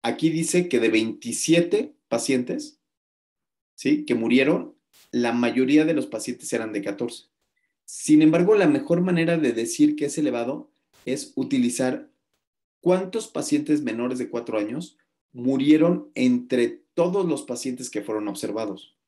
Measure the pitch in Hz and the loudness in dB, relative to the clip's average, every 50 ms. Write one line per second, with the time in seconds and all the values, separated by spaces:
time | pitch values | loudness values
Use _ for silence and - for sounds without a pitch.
0 | - 120 120 - 151 160 156 160 165 - - 180 175 175 - 120 113 110 110 110 | -4 -6 -4 0 0 0 0 0 -2 2 0 0 0 2 0 2 2 2 2 2
1 | 110 113 110 - - 120 - - - - 165 170 170 - 202 214 247 - _ _ | 0 0 -6 -8 -10 -8 -6 -4 2 2 4 4 4 2 0 -2 -2 -4 _ _
2 | _ _ 127 117 - - 131 123 123 127 143 - - - _ _ _ _ _ _ | _ _ -4 -4 0 0 0 0 0 -2 -6 -8 -8 -12 _ _ _ _ _ _
3 | _ _ _ _ _ _ _ _ _ _ _ _ _ _ _ - - 139 156 - | _ _ _ _ _ _ _ _ _ _ _ _ _ _ _ -6 0 0 0 0
4 | - - 120 113 113 113 120 131 135 147 175 180 - - _ _ _ _ _ _ | 0 -2 -2 -2 0 2 4 4 4 4 2 0 -2 -10 _ _ _ _ _ _
5 | _ _ - 120 120 117 117 120 120 120 107 123 131 127 147 151 156 - - 101 | _ _ -4 -2 -2 0 0 0 0 0 2 0 2 4 4 4 4 4 0 -2
6 | - - - 110 - - 120 - - - 123 113 113 110 107 104 98 101 101 - | -2 -4 -8 -8 -8 -8 -10 -10 -8 -6 -6 -6 -6 -4 -6 -6 -6 -6 -6 -6
7 | 120 117 - - _ _ _ _ _ _ _ _ _ _ _ _ _ - - - | -8 -8 -8 -14 _ _ _ _ _ _ _ _ _ _ _ _ _ -18 -14 -10
8 | - - 156 151 156 156 160 170 180 196 220 202 185 151 143 135 131 - 170 170 | 2 6 6 8 8 6 4 4 4 4 4 6 6 4 2 2 0 0 0 0
9 | 180 185 180 165 165 165 170 165 151 123 113 113 117 113 - - 147 151 151 151 | 2 2 2 2 2 2 0 2 0 0 0 -2 -4 -4 2 4 4 4 4 0
10 | 143 143 - - 151 135 123 120 117 120 110 - - _ _ _ _ _ _ _ | -4 -4 -2 -2 -2 0 0 -2 -4 -4 -6 -8 -10 _ _ _ _ _ _ _
11 | _ 123 127 - - - _ - 131 - 139 131 120 117 - - 127 127 139 151 | _ -8 -6 -6 -8 -8 _ -6 -4 0 0 2 2 0 0 0 -2 -2 -2 -4
12 | - _ _ _ _ _ _ _ _ _ _ _ _ _ _ _ - 170 180 185 | -8 _ _ _ _ _ _ _ _ _ _ _ _ _ _ _ 0 0 2 2
13 | 196 185 - - - - _ 143 147 - 147 147 151 156 151 147 139 123 110 117 | 0 -4 -6 -8 -8 -6 _ -8 -2 0 -2 -2 0 0 -2 -2 0 -4 -4 -4
14 | 120 127 131 123 117 101 120 117 113 - 110 107 104 107 120 156 180 - _ _ | -4 -4 -4 -6 -8 -6 -6 -8 -6 -4 -4 -4 -4 -4 -6 -10 -10 -14 _ _
15 | _ _ _ _ _ _ _ 123 120 131 135 131 135 147 151 156 160 175 180 175 | _ _ _ _ _ _ _ -4 -2 0 0 2 4 4 6 6 6 4 2 0
16 | - - _ - 127 127 123 120 123 - 131 123 120 120 - - _ _ _ - | -4 -10 _ 2 2 4 4 2 0 0 0 2 2 0 -2 -10 _ _ _ -2
17 | 170 180 180 202 185 170 151 - - - 120 120 - 135 123 123 127 - - 107 | 0 0 0 0 0 0 -2 -4 -4 -10 -10 -8 -6 -8 -8 -8 -10 -8 -8 -8
18 | 101 - 107 107 104 101 92 - - 107 101 110 110 101 92 87 - _ _ _ | -6 -4 -6 -6 -6 -6 -8 -8 -8 -6 -6 -6 -6 -6 -8 -12 -16 _ _ _
19 | _ | _